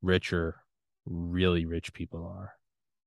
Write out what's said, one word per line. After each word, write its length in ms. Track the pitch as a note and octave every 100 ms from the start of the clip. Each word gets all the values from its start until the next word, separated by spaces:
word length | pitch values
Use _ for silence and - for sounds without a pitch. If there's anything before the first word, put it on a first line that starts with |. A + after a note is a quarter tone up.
richer 600 | F#2 F#2 - F2+ D#2+ - _ _ _ _
really 600 | - E2+ E2+ F2+ F#2 F2
rich 280 | E2 E2 -
people 320 | - E2+ E2
are. 340 | E2+ F#2+ F#2+ - _ _ _ _